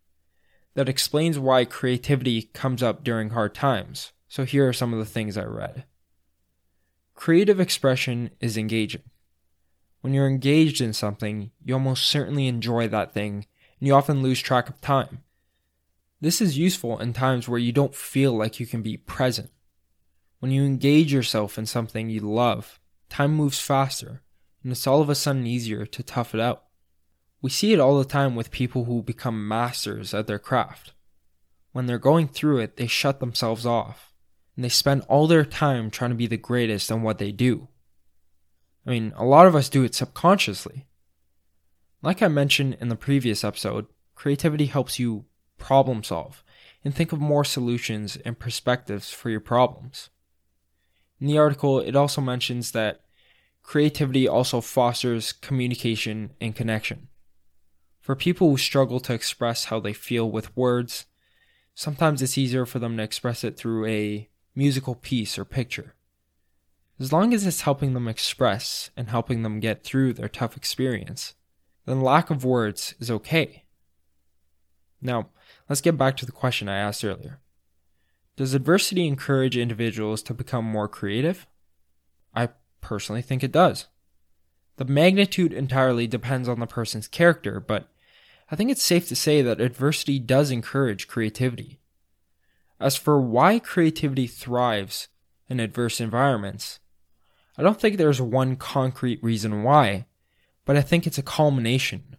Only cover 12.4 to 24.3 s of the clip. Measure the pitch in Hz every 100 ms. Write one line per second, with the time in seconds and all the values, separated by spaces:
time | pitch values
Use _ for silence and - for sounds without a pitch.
12.4 | 131 117 113 117 113 107 92 104 104 101
13.4 | - _ _ _ 135 139 139 139 131 123
14.4 | - 123 - - - 135 - 131 _ _
15.4 | _ _ _ _ _ _ _ _ 156 -
16.4 | 196 139 180 - 117 107 120 120 131 127
17.4 | 120 120 120 131 139 - - 135 135 113
18.4 | 110 - 117 113 107 - - - 131 110
19.4 | - _ _ _ _ _ _ _ _ _
20.4 | 131 135 139 131 139 151 156 139 113 110
21.4 | 101 - 110 120 110 110 113 110 104 110
22.4 | 120 104 - - _ _ _ - 143 151
23.4 | 147 - - 135 135 - 113 127 _